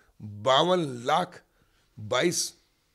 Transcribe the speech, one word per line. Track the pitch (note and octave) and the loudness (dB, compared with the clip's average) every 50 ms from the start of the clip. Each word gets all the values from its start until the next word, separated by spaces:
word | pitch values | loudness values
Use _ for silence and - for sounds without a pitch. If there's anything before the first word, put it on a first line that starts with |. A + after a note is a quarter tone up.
| _ _ _ - | _ _ _ -16
बावन | A2 G#2+ G2+ G#2 G#2 C3 C3 C#3+ E3 F3+ F#3 F3+ E3 C#3 B2+ A#2+ A#2+ | -16 -14 -12 -4 2 4 4 6 6 4 2 0 0 -2 -6 -6 -2
लाख | C3+ D3+ F3 F3 - - - - _ _ _ _ _ _ _ _ _ _ - | 0 0 0 0 -4 -8 -16 -20 _ _ _ _ _ _ _ _ _ _ -16
बाईस | G#2+ G#2 A#2+ B2+ D#3 F3 D#3 - - - - _ _ _ _ _ _ _ _ | -8 -4 -2 0 0 0 0 -2 -6 -6 -10 _ _ _ _ _ _ _ _